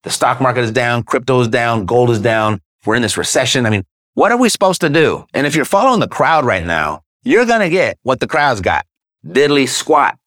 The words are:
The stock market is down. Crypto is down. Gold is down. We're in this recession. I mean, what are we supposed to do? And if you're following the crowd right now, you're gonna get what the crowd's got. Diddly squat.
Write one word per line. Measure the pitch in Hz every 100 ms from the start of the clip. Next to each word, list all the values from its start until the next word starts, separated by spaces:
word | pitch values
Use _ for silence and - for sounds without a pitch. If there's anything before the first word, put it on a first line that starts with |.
The | -
stock | - 131 127
market | 131 120
is | 117
down. | 117 120 120
Crypto | 110 127 120 127
is | 113
down. | 117 117 113 90
Gold | 120 120
is | 113
down. | 113 113 107 101 _ _
We're | -
in | 117
this | 113 -
recession. | 76 143 127 131
I | 117
mean, | 104 - _ _
what | - 185
are | 240
we | 240
supposed | - 190 175
to | 165
do? | 151 139 76 -
And | - 143
if |
you're | 156
following | 131 196 262 233
the | 107
crowd | - 139 160
right | 123 95
now, | 85 82 76 78 _ _
you're | - 196
gonna | 240 233 185
get | 185 120 90
what | 127 131
the | 123
crowd's | 156 147 110
got. | 95 80 - _ _ _
Diddly | - 101 143 143 131
squat. | - - 151 127 -